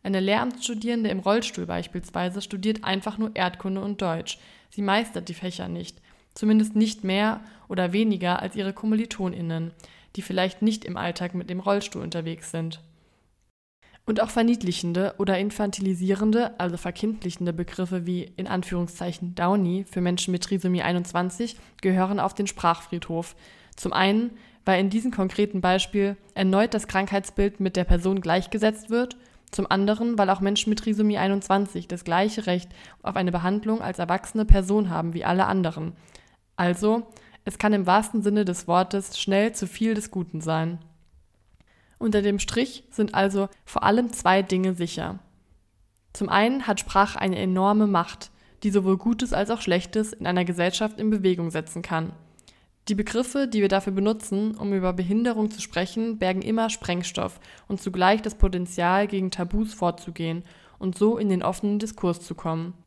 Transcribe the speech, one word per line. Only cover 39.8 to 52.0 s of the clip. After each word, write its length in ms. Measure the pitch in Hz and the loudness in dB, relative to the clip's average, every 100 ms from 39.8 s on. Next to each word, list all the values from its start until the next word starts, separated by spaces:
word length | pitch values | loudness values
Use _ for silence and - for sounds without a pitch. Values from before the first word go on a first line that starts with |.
| 220 | 0
des 160 | 214 214 | 0 -2
Guten 300 | 190 180 160 | -6 -6 -6
sein. 400 | 160 160 165 170 - _ _ _ _ _ _ _ _ _ _ _ | -2 0 0 -4 -12 _ _ _ _ _ _ _ _ _ _ _
Unter 200 | 233 208 | 2 2
dem 200 | 202 202 | 2 0
Strich 420 | - 233 254 - _ | -2 -2 -2 -6 _
sind 240 | - 208 | -2 0
also 340 | 214 196 196 196 - | 2 2 2 -2 -6
vor 200 | - - | -6 0
allem 280 | - 220 240 | 2 2 0
zwei 300 | - 175 190 | 0 4 4
Dinge 320 | 190 185 190 | 4 0 0
sicher. 460 | 180 170 160 - 190 - _ _ _ _ _ _ _ _ | 0 -4 -4 -6 -8 -14 _ _ _ _ _ _ _ _
Zum 160 | - 196 | -6 2
einen 380 | 196 220 269 240 | 4 4 0 -2
hat 140 | 202 | -2
Sprache 400 | - 196 202 - | 0 2 2 2
eine 180 | 196 185 | -2 0
enorme 480 | 190 185 196 214 208 | 0 2 4 4 4
Macht, 460 | 185 170 - - _ _ _ | 4 0 -8 -18 _ _ _
die 60 | 208 | 2
sowohl 260 | 196 190 190 | 2 4 2
Gutes 360 | 233 226 247 | 2 0 0
als 180 | 180 208 | 0 0
auch 100 | 226 | -2
Schlechtes 520 | 208 175 180 220 214 | 0 0 0 -2 -2
in 140 | - - | -4 0
einer 180 | 180 | 0
Gesellschaft 540 | 180 175 175 185 214 214 | 0 2 0 2 -4 0
in 120 | 214 | 0
Bewegung 420 | 214 190 180 170 | 2 2 2 0
setzen 280 | 160 160 175 | -4 -6 -10
kann. 300 | 170 160 | -4 -4